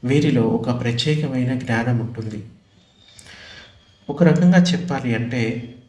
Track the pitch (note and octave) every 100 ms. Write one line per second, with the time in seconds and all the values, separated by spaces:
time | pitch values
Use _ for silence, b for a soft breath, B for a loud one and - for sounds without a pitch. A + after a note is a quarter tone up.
0 | B2 C#3+ D3+ B2 A2+ A2+ - A#2+ A#2+ A#2
1 | D3+ D3+ D3 C3 B2 B2+ - A2+ A#2 A#2
2 | G#2+ - G#2+ G#2+ G#2 - _ _ _ _
3 | B B B B B B B B B _
4 | - D3 E3+ D3+ F3+ F3+ F3 - - C3+
5 | A#2+ A2+ A#2 B2+ A2+ A2+ - -